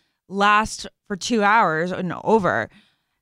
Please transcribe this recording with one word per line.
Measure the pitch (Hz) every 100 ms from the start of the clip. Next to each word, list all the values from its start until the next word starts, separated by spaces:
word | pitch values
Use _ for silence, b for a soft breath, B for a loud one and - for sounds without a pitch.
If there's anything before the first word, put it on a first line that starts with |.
| b b -
last | 196 202 208 220 - - _ -
for | 196
two | - 233
hours | 202 220 196 156 175
and | 185 180 -
over. | - 220 175 107 107 b b b b b